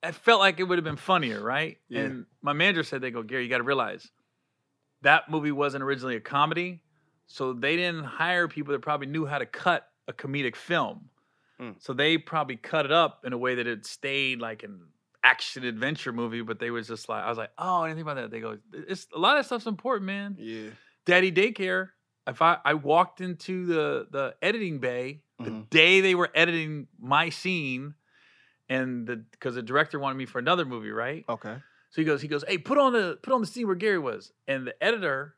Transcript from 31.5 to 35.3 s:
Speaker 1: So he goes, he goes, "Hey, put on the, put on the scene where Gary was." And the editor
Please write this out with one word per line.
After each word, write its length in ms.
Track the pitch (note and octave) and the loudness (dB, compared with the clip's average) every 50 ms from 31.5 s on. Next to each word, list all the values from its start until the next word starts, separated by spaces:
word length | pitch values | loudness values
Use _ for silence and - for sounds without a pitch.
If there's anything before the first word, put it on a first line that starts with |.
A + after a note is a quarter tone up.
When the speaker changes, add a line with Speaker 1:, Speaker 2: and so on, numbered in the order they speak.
| A2+ B2+ - _ _ _ _ _ | -10 -10 -14 _ _ _ _ _
Speaker 1:
So 100 | _ - D#3+ | _ -2 2
he 20 | |
goes, 160 | D#3 D3+ C#3 | 2 2 0
he 80 | C3+ D3+ | 0 -4
goes, 160 | D3+ D3 C#3+ | -4 -4 -2
"Hey, 120 | - G3 F3+ | -2 -4 -4
put 180 | - - C4 | -2 0 4
on 160 | C#4+ C#4+ C4 B3 | 4 4 6 4
the, 260 | A#3 G3+ F3 D#3 - - | 2 0 0 -4 -6 -2
put 100 | - C4 | 0 0
on 80 | B3+ | 0
the 60 | A3 | 0
scene 200 | E3+ - B3 A#3+ | -2 -4 -6 -2
where 100 | G#3 F#3+ | -2 -2
Gary 220 | F3 G3 G#3+ G3+ F3+ | 0 0 0 0 0
was." 340 | D3+ C3 A2 G2 F#2+ - _ _ _ | 0 -2 -6 -6 -10 -16 _ _ _
And 200 | - C#3 C3+ C3 | -4 -4 -4 -4
the 160 | B2 - _ - | -6 -6 _ 0
editor 520 | F#3+ A3+ A3+ F#3+ D#3+ C3+ C3+ C#3 D#3 | 0 0 0 0 -2 -2 -2 -4 -10